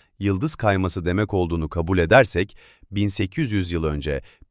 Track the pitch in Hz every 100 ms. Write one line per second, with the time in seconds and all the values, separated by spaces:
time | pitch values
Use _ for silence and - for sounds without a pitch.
0 | _ - 98 95 143 - 110 95 95 98
1 | 85 90 104 98 87 82 78 85 82 92
2 | 85 120 127 87 101 - - _ - 101
3 | 104 - 101 - 139 104 87 85 80 73
4 | 71 69 - _ -